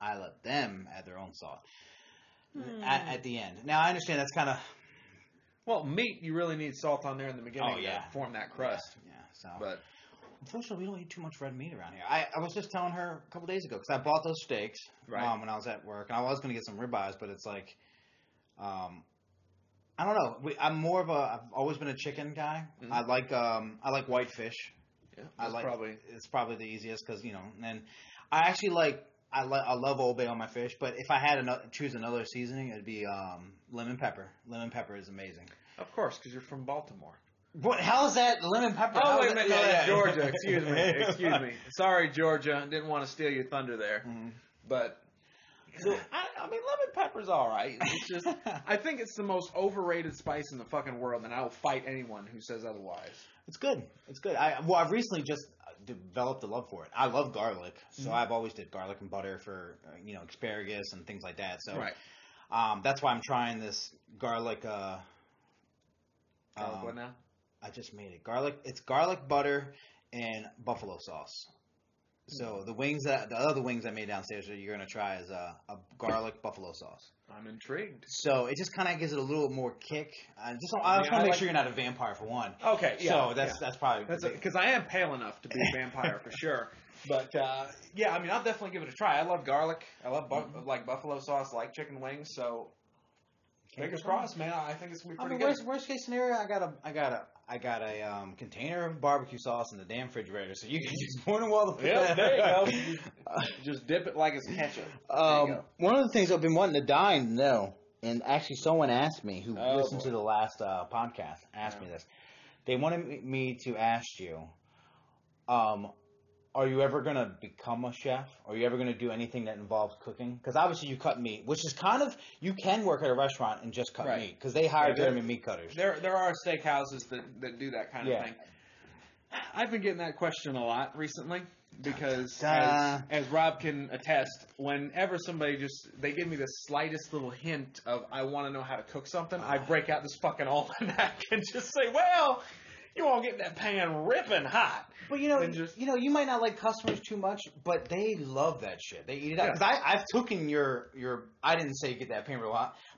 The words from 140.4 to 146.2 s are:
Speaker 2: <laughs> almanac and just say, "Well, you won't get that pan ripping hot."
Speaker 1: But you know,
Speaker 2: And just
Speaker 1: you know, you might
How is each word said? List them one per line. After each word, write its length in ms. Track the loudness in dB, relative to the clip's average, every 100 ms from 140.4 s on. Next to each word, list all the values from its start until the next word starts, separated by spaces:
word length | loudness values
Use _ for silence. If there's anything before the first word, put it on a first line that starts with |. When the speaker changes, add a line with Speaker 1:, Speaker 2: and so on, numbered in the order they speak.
| 2
Speaker 2:
<laughs> 0 |
almanac 760 | 2 0 -2 -2 2 2 0 -2
and 120 | -2 0
just 200 | -4 -2
say, 200 | 2 4
"Well, 480 | 6 6 6 6 4 -4 -18 -20 -20 -12 0
you 80 |
won't 180 | 4 4
get 160 | 2 -2
that 160 | -6
pan 400 | -2 0 2 2 2
ripping 400 | 2 2 4 2 4
hot." 440 | 4 4 2 -8 -14 -6
Speaker 1:
But 100 | 0
you 100 | 4
know, 100 | 4
Speaker 2:
And 120 | 4
just 240 | 0 -4 -4
Speaker 1:
you 100 | 0
know, 100 | 2
you 140 | 4
might 180 | 4